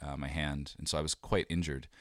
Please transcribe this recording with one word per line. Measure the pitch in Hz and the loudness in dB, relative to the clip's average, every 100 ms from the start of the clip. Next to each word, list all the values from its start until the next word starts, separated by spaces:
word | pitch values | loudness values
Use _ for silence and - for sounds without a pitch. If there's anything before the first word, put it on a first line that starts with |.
uh, | 71 69 | -6 -4
my | 69 | -2
hand, | 76 73 71 71 - | 0 0 0 -4 -4
and | - | 0
so | 76 | 0
I | |
was | 78 | 0
quite | - - 98 - | -2 2 2 4
injured | 85 78 67 - - | 2 2 -2 -8 -18